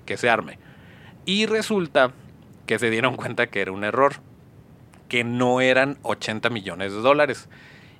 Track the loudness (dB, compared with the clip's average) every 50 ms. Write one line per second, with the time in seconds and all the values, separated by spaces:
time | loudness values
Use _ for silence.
0 | -10 -10 -6 -2 2 2 2 2 0 -4 -12 -18 -20 -20 -20 -20 -20 -20 -20 -20
1 | -20 -20 -20 -12 -6 -4 0 0 0 0 0 -2 -2 -2 -2 -2 -2 2 4 4
2 | 4 4 2 -4 -18 -20 -20 -20 -20 -20 -20 -18 -6 -4 -2 0 0 0 0 0
3 | 0 0 -2 -2 -6 -6 -2 -2 -2 -2 -2 -4 -4 -4 -6 -6 -4 -2 0 2
4 | 2 2 0 -2 -10 -20 -20 -20 -20 -20 -20 -20 -20 -20 -20 -20 -20 -20 -20 -20
5 | -12 -4 -2 -2 -2 -2 0 0 2 2 2 4 4 4 4 4 2 2 -2 -4
6 | -6 -6 -6 -4 -4 -6 -4 -2 -2 -2 -2 -4 -6 -8 -8 -6 -6 -6 -4 0
7 | 2 4 4 4 4 0 -2 -6 -10 -16 -20 -20 -20 -20 -20 -20 -20 -20 -20